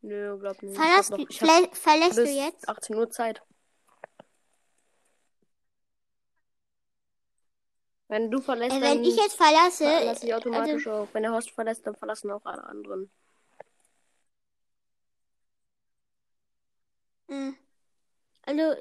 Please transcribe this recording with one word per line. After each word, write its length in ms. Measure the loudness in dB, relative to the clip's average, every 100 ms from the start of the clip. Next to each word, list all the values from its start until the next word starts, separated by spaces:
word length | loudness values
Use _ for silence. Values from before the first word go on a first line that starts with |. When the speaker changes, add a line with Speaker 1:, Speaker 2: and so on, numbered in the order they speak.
Speaker 1:
Nö, 320 | -10 -10 -8 -8
glaub 220 | -10 -10
nicht. 140 | -12 -2
Speaker 2:
Verlass-, 340 | 4 4 4
Speaker 1:
Ich 20 |
hab 60 | -4
noch, 100 | -10
ich 120 | 0
hab 60 | 6
Speaker 2:
verlä-, 260 | 8 6
verlässt 440 | 0 4 6 4 4
du 40 |
Speaker 1:
bis 120 | 2
Speaker 2:
jetzt? 340 | 0 -4 -6 -12
Speaker 1:
achtzehn 280 | -10 -6 -4
Uhr 120 | -4
Zeit. 320 | -4 -6 -6 _ _ _ _ _ _ -20 _ -20 _ _ _ _ _ _ _ _ _ _ _ _ _ _ _ _ _ _ _ _ _ _ _ _ _ _ _ _ _ _ _ _ _ _ _ _ _ _
Wenn 220 | -4 -2
du 100 | -2
verlässt, 360 | -2 -4 -2 0
Speaker 2:
Äh, 40 |
wenn 180 | 0 2
Speaker 1:
dann 60 |
Speaker 2:
ich 120 | 2 2
jetzt 200 | 0 4
verlasse, 480 | 6 6 6 4
Speaker 1:
verlasse 420 | 2 2 0 -4 -4
ich 80 |
automatisch 520 | -4 -2 -2 -2 -2 -4
Speaker 2:
also 180 | -6
Speaker 1:
auch. 40 | -6
Wenn 80 | -4
der 100 | -2
Host 200 | -2 -6
verlässt, 340 | -8 -6 -6 -10
dann 80 |
verlassen 360 | -10 -10 -10 -8
auch 120 | -10
alle 200 | -10 -14
anderen. 480 | -14 -16 -12 -12 -12 _ _ _ _ _ -20 _ _ _ _ _ _ _ _ _ _ _ _ _ _ _ _ _ _ _ _ _ _ _ _ _ _ _ _ _ _ _ _ _ _ _ _
Speaker 2:
Äh, 240 | -8 -8 -10 _ _ _ _ _ _ _ _
also, 180 | -6 -2 0 -2